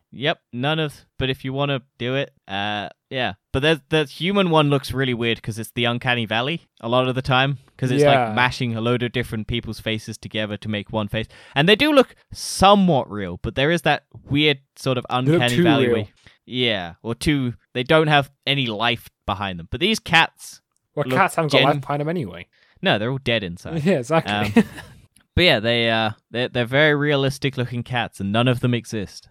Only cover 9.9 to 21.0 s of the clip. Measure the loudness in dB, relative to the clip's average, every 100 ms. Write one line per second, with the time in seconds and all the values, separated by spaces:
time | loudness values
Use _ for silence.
9.9 | -6 -8 -12 -8 -6 -6 -6 -6 -6 -4
10.9 | -4 -4 -4 -6 -12 -6 2 4 4 6
11.9 | 4 4 _ _ -14 -8 4 6 8 6
12.9 | 4 0 -6 -8 -8 -6 -2 0 0 0
13.9 | -2 -6 -18 -4 2 2 0 _ -8 -4
14.9 | -4 -2 -2 2 2 2 2 4 4 2
15.9 | 0 -4 _ -20 _ -10 -2 0 -2 -6
16.9 | -10 -10 -4 0 0 -2 -6 _ -4 2
17.9 | 4 4 2 0 _ -2 -2 -2 0 0
18.9 | -2 -6 _ -8 -6 -6 -8 -10 -4 -2
19.9 | -2 2 2 2 -4 -20 -20 _ _ _
20.9 | -6